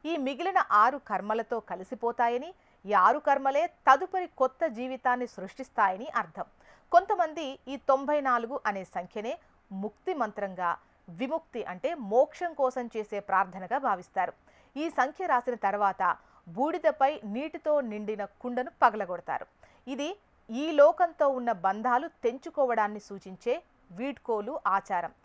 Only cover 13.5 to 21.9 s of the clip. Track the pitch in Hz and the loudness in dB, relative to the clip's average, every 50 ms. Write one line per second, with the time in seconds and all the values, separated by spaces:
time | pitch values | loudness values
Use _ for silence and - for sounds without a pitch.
13.5 | 185 190 185 175 226 277 269 240 202 180 180 - _ 190 180 180 - _ _ _ | -4 -12 -8 -4 -4 -2 0 -2 -2 -2 -4 -6 _ -4 -4 -4 -6 _ _ _
14.5 | _ _ _ _ _ 269 311 330 - - 254 277 294 - 381 339 277 240 240 - | _ _ _ _ _ -6 -6 -4 0 0 -2 -2 -2 -6 -2 0 0 0 0 -2
15.5 | 240 220 - 196 202 208 208 196 185 - 190 180 - - - _ _ - _ 175 | -4 -2 -2 -2 0 2 2 0 2 2 0 0 0 -2 -8 _ _ -20 _ -12
16.5 | 165 196 269 311 330 349 330 311 277 - 269 269 302 - - 208 202 240 294 320 | -4 -2 -2 0 0 0 0 0 2 4 2 2 2 -2 -8 -8 -6 -6 -6 -6
17.5 | - 330 _ 311 302 294 262 226 214 208 208 202 220 202 202 190 _ _ - 247 | -8 -6 _ 0 2 2 0 -2 -6 -6 -6 -6 -6 -6 -8 -10 _ _ -8 -6
18.5 | 247 247 247 339 _ _ 285 240 208 220 196 175 180 170 - - 143 - - _ | -4 -4 -6 -6 _ _ 4 4 4 2 -6 -6 -6 -8 -6 -6 -6 -6 -6 _
19.5 | _ _ - _ _ _ _ 240 285 254 285 302 415 _ _ _ _ _ _ - | _ _ -20 _ _ _ _ -10 -6 -6 -4 -6 -6 _ _ _ _ _ _ -10
20.5 | 226 247 294 320 311 285 285 311 339 - 359 339 320 - 302 277 269 254 240 240 | -6 -4 -4 0 6 8 8 8 8 4 0 0 2 0 0 0 0 0 -2 -4
21.5 | 226 180 170 190 196 214 226 254 | -4 0 -2 -2 -2 0 0 0